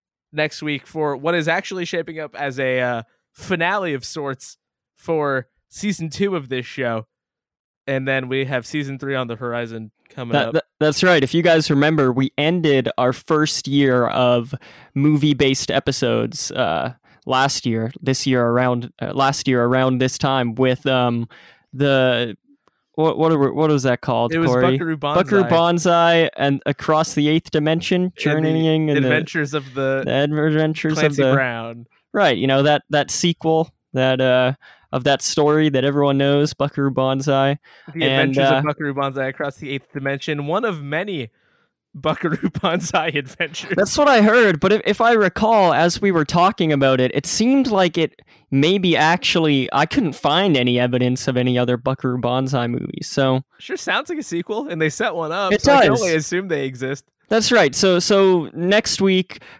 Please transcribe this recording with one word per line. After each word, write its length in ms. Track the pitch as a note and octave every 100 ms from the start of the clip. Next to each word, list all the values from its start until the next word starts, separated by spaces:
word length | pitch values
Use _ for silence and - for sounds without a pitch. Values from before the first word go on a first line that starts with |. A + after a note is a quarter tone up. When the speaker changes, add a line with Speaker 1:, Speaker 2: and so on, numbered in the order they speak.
| _ _ _
Speaker 1:
next 300 | D3+ D3+ -
week 240 | D3+ C#3+ -
for 300 | D#3 D3+ C3+
what 180 | D3+
is 140 | E3+ D#3
actually 360 | F3 - F#3
shaping 360 | F3 F3 D#3+ D#3+
up 140 | D3+ -
as 220 | C#3+ B2+
a, 220 | C3 B2+
uh, 220 | B2 A#2 A2 _ _
finale 640 | _ - F3 E3+ G#3 F3+
of 100 | C3+
sorts 540 | - D#3+ C#3 C3 - - _ _ _ _
for 520 | - D#3+ D3 C3+ B2 _ _
season 420 | - G#3 F3+ D#3+
two 260 | C#3+ G3+ F3+
of 120 | C3+
this 180 | B2+ A#2+
show. 400 | - B2 A2+ A2 _ _ _ _ _ _ _ -
And 200 | C3+ C3+
then 220 | C3+ B2+
we 160 | C3+
have 220 | C3+ C3 A#2+
season 320 | D3+ C#3 C3+
three 160 | C#3
on 140 | C3+ B2
the 80 | A2+
horizon 560 | B2 A#2+ A#2 A2+ A2 _ _
coming 220 | - A#2+
Speaker 2:
That, 160 | C#3+ A#2+
Speaker 1:
up. 60 |
Speaker 2:
that, 100 | D3+ - _
that's 240 | D3+ C#3+
right. 200 | F#3 E3+
If 100 | C3
you 100 | E3
guys 280 | E3+ D#3+ D#3
remember, 420 | C#3 D3 D#3+ C3
we 200 | B2 C3+ -
ended 520 | D3+ F3+ D#3 C3+ A#2+ -
our 160 | B2
first 520 | - - D#3 D3 - -
year 420 | C#3 C#3 B2+ A#2
of 440 | - B2 B2 A#2 C3+ - - -
movie-based 760 | C#3 D3 D3+ D3+ C3+ C3+ C3 -
episodes, 800 | C#3 - C3+ B2 A2+ A2+ C#3 -
uh, 440 | - G#2+ D#2+ F2 B2 _ _
last 400 | - B2+ C#3 -
year, 280 | B2 A2+ A2+ -
this 240 | C3 C3 C3+
year 180 | B2+
around, 480 | A#2+ A#2+ B2+ B2 A#2+ -
uh, 120 | -
last 340 | C3+ C3+ C#3 -
year 140 | B2
around 380 | A#2+ C3 C3 B2+
this 180 | B2+ -
time 360 | C#3+ C3+ A#2+ A2+
with, 300 | C3 B2 C#3
um, 420 | C3 B2 A#2 A#2 - - _ _
the, 640 | B2+ C#3+ C3+ B2+ A#2+ A#2+ F#2+ _ _ _ _ _
what, 220 | - D#3+ -
what, 160 | D#3+
are, 200 | D#3 C3+
what 180 | - D#3
was 140 | D3
that 160 | B2+ B2
called, 320 | - A#2 A#2+
Speaker 1:
It 60 | E3
was 100 | D3
Speaker 2:
Corey? 220 | B2 B2+ C3
Speaker 1:
Buckaroo 200 | E3 D#3
Banzai. 240 | C#3+ D#3+
Speaker 2:
Buckaroo 220 | F#3 G3+
Banzai 840 | F#3+ E3 E3+ F3 F3 E3+ E3+ E3+ E3 -
and 260 | C#3 C#3 -
Across 480 | C#3 - D#3 D#3+
the 140 | - D3
Eighth 240 | D#3+ -
Dimension, 500 | D#3 D3+ E3 - F3+
Speaker 1:
And 100 | F3+
the 80 | -
Speaker 2:
journeying 680 | D3+ D3+ D#3 D#3+ D#3+ D#3+ D#3
and 80 | C#3
the 100 | C3
Speaker 1:
adventures 460 | D3+ D#3+ E3 C#3+
of 180 | D3 C3+
the 300 | B2+ C3+ C3+
Speaker 2:
the 80 | B2+
adventures 840 | C3+ D3 D3+ D#3 D3+ D#3 D#3 D#3
Speaker 1:
Clancy 280 | D#3 D#3 C#3+
Speaker 2:
of 60 | C3+
the 60 |
Speaker 1:
Brown. 520 | C3+ C3 A#2 A#2 A#2 A#2+ _ _
Speaker 2:
Right, 240 | G#3 F3+ A2
you 100 | C3+
know, 160 | C3+
that, 180 | D3 D3 -
that 200 | D3 -
sequel 600 | - G#3+ E3+ D#3+ D#3+ E3 _ _
that, 260 | C3 C3 C3
uh, 340 | C3 B2+ B2+ C3+ - - _
of 140 | C#3
that 160 | B2+ C3+
story 480 | - - D3 D3+ D#3
that 160 | C3+
everyone 320 | C#3 C#3+ C#3+ C#3
knows, 380 | C#3 C#3+ D3+
Buckaroo 360 | - C#3 - C#3
Banzai. 680 | B2+ C3 C3+ C#3 C3+ C3+ C#3+ - - -
Speaker 1:
The 80 | E3
Speaker 2:
And, 260 | C3+ C3+ C3+
Speaker 1:
Adventures 200 | C3+ C3+
Speaker 2:
uh, 40 | C3+
Speaker 1:
of 80 |
Buckaroo 300 | D3 C#3+ D3
Banzai 320 | C#3 C#3 C3+ C3+
Across 300 | C3+ C#3+ -
the 140 | D3
Eighth 220 | C3+ -
Dimension, 540 | C#3+ C3+ C#3 - D3 C#3+
one 180 | F#3
of 180 | A#3 E3
many 460 | C#3+ D3+ G3+ E3+ A2+ - _ _ _ _ _
Buckaroo 540 | C3+ D#3 D#3 E3+ E3 F#3
<laughs> 120 | -
Banzai 460 | F#3 F3 E3 F3+ D#3+
adventures. 680 | D3 C3 - E3 D#3+ - F3
Speaker 2:
That's 220 | G3+ -
what 100 | D4
I 140 | B3
heard, 380 | G#3 A#3 A3 D#3+
but 120 | F#3
if, 100 | G#3+ -
if 140 | G#3
I 100 | A3+
recall, 600 | A#3 F#3+ - G#3+ A3+ F3+
as 260 | C#3 E3+ -
we 100 | G3+
were 140 | E3+
talking 480 | D3 F3 F3+ - E3
about 280 | C#3+ C3+ C3
it, 100 | B2+
it 120 | - -
seemed 400 | - A3+ C#4 B3+
like 320 | G3+ F3+ F3
it 240 | D#3 - _ _ _
maybe 460 | C#3 D3+ G3 F3+ C#3+
actually, 720 | D#3 F3 - F3+ D#3+ C#3 B2+
I 100 | -
couldn't 300 | D#3+ - F#3
find 420 | - - D#3+ G3+ C#3
any 240 | B2 B2
evidence 480 | B2 B2 B2 B2+ -
of 80 | B2
any 220 | B2 B2
other 180 | B2 B2
Buckaroo 420 | B2+ C3+ C3 B2
Banzai 480 | A#2+ B2+ C3 C3+ A#2+
movies, 420 | A#2+ - - -
so. 320 | - C3+ C3 - _
Speaker 1:
Sure 180 | - F#4
sounds 320 | - - D4+
like 100 | D#4+
a 40 |
sequel, 460 | - E3+ - G#3+ C#4
and 120 | E3+
they 80 | D#3
set 260 | - A3+
one 180 | E3+ D#3
up, 200 | F3 G3
Speaker 2:
It 80 | G#3
Speaker 1:
so 140 | -
I 80 | C#4
can 80 | F#3
Speaker 2:
does. 100 | -
Speaker 1:
only 140 | F#3+
assume 340 | D#3+ D3+ F3 F#3+
they 160 | D3+
exist. 400 | C3+ B2+ C3 C#3 _ _ _
Speaker 2:
That's 240 | A3 A3
right. 220 | A#3 D#3
So, 240 | - F#3+ F3
so 500 | - G3 G3 F3+ C3+
next 480 | D#3 F3 G#3 - -
week, 400 | G3 F#3 F3+ - - -